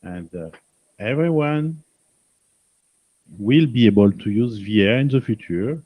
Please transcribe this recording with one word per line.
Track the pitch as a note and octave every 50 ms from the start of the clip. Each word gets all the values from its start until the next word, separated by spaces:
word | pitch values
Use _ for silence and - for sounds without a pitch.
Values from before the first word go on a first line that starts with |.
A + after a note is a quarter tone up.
And, | _ F#2 F2+ F2+ F2 E2 _
uh, | F2+ E2 D#2+ D#2+ - _ _ _ _ _ _ _ _
everyone | G2+ G#2+ B2+ C#3+ D#3+ E3+ E3 D#3 D3+ D3 D3+ D3+ D3+ D#3 D#3+ D#3 D3+ _ _ _ _ _ _ _ _ _ _ _ _ _ _ _ _ _ _ _ _ _ _ _ _ _ _ _ _ _ - F2
will | G#2 G2+ B2+ D3+ E3
be | D3+ A#2+ B2 A#2+
able | A2 G2 G2+ G2+ G2+
to | F#2+ - - -
use | G#2 G#2 A#2+ A#2+ A#2 G#2+
V | G2 G2 G#2+ G#2+ G2
R | G2 A2 B2+
in | C3+ C#3+
the | C3 C3+
future. | B2+ - A2+ G#2+ - - F2 E2+ F#2 A#2 D3 E3 D#3